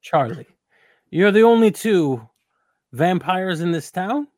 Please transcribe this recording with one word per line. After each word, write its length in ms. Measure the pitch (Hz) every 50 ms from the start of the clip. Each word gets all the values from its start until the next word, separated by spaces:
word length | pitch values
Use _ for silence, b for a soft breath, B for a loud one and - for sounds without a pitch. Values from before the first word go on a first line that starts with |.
| -
Charlie. 460 | - - 160 135 113 143 143 117 - _ _ _ _ _ _ _ _ _ _ _ _
You're 200 | - 156 190 208
the 140 | 196 214 226
only 260 | 233 233 226 226 214
two 500 | - - - 226 208 180 160 139 131 117 113 - _ _ _ _ _ _ _ _ _ _ _ _ -
vampires 680 | 117 156 180 185 175 - 160 185 185 190 190 175 151
in 100 | 165 175
this 220 | 170 160 - - -
town? 340 | 175 180 202 247 294 294 - _